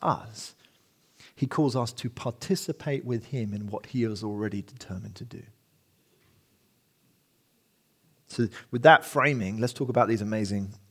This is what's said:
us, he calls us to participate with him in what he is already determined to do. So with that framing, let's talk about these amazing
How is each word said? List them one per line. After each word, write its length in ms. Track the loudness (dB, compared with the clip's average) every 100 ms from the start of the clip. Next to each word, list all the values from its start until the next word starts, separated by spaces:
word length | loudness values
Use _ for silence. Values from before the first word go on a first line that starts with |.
us, 540 | -2 -2 -6 -16 -18 -18 _ _ _ _ _ _ -12
he 120 | -4 -2
calls 300 | 2 2 2
us 160 | -2
to 140 | -4 -8
participate 960 | -6 -8 -6 -2 -2 -2 -6 -4 -4
with 220 | -2 -4 -4
him 260 | -6 -4
in 140 | -6 -6
what 200 | -8 -6
he 180 | -2
is 200 | -2 -2
already 380 | -6 -4 -4 -4
determined 540 | -10 -14 -12 -10 -10 -14
to 80 |
do. 180 | -16 -16 -20 _ _ _ _ _ _ _ _ _ _ _ _ _ _ _ _ _ _ _ _ _ _ _ _ _ _ _ -10
So 200 | -2 -2 -2 -8
with 100 | 6
that 220 | 10 10
framing, 540 | 6 2 2 2 -2 -2
let's 120 | -2
talk 160 | -2 0
about 200 | 4 4
these 120 | 2
amazing 540 | 0 -2 -2 -2 -6 -10 _